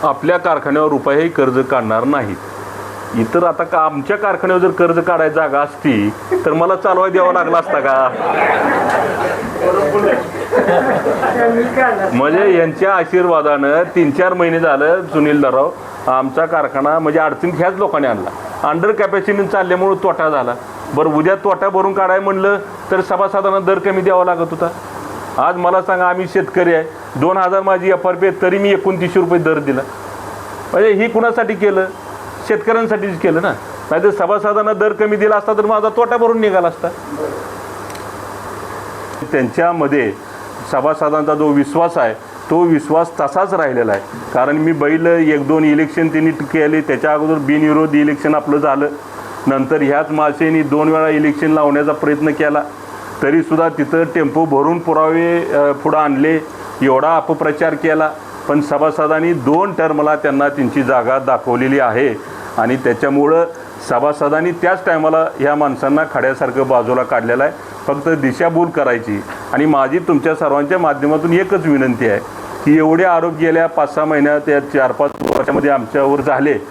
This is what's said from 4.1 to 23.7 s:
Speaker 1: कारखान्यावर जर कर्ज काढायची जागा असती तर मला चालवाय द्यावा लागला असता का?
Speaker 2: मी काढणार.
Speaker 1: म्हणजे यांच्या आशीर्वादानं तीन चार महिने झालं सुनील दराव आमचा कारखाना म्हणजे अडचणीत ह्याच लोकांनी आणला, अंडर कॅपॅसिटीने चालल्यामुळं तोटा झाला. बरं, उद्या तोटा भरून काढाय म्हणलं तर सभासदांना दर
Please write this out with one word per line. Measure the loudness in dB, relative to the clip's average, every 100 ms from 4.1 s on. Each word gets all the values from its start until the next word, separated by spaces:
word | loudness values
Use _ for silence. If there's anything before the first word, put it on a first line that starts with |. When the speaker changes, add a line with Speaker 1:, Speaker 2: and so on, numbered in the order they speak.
| -2
Speaker 1:
कारखान्यावर | -2 -2 0 2
जर | 2
कर्ज | 2 2 2
काढायची | 2 2 2 2
जागा | 0 0
असती | -2 -2 0 2 0 -2 -4 -2 0
तर |
मला | 2 2 2
चालवाय | 2 2 2
द्यावा | 4 4
लागला | 2 2 0
असता | 2 0
का? | 2 2 2 0 -2 0 0 0 0 0 0 0 -2 -2 -4 -4 -6 -4 0 0 0 2 2 0 -4 -8 -2 0 2 0 0 -2 -2 -2 -2 0 0 2
Speaker 2:
मी |
काढणार. | 0 0 0 0 -2
Speaker 1:
म्हणजे | 0 2 2 4 4
यांच्या | 2 0 2 2
आशीर्वादानं | 2 2 4 2 2 2 2 2 2 2
तीन | 2
चार | 2 0
महिने | 2 2 2
झालं | 2 2 2 2
सुनील | 0 0 2 4
दराव | 2 2 0 -2 -14 -8 -2
आमचा | 0 0 -2 0
कारखाना | 0 -2 -2 0 0
म्हणजे | 2 2
अडचणीत | 0 0 -4 0
ह्याच | -2 0
लोकांनी | -2 0 0
आणला, | -2 -6 -10 -12 -6 -2
अंडर | 0 0
कॅपॅसिटीने | 0 0 0 0 -2 0
चालल्यामुळं | 0 0 0 0 0
तोटा | 0 0 0
झाला. | 0 -2 -4 -8 -14 -6
बरं, | 0 0
उद्या | 2 2 2
तोटा | 0 0 0
भरून | 0 0
काढाय | 0 2 2
म्हणलं | 0 0 0 0 -4 -14 -4
तर | -2
सभासदांना | 0 0 0 0 0 0
दर | 0